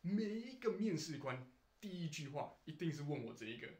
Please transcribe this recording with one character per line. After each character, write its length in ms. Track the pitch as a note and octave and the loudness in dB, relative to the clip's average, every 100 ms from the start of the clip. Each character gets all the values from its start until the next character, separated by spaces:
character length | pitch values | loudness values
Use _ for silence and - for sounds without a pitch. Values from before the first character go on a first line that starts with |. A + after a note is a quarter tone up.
每 220 | F3 G#3 | 4 4
一 340 | G#3+ A3 B3+ C4+ | 4 0 -4 0
个 140 | A3+ | 2
面 260 | F#3+ A3 D#3 | 4 4 2
试 200 | D#3 C#3 | 0 -2
官 340 | C3+ B2+ - - _ _ | 0 -2 -4 -16 _ _
第 80 | G#3 | -6
一 200 | F3+ E3 | -2 -2
句 200 | D3+ C#3 | -2 -2
话 280 | C#3+ - - - | -2 -4 -6 -12
一 60 | |
定 200 | D#3 E3 | 0 2
是 120 | D3 | 2
问 200 | D3 C3+ | 0 0
我 100 | A2+ | 0
这 120 | A2+ A2 | -4 -4
一 140 | A#2 | -4
个 100 | A2 - | -6 -10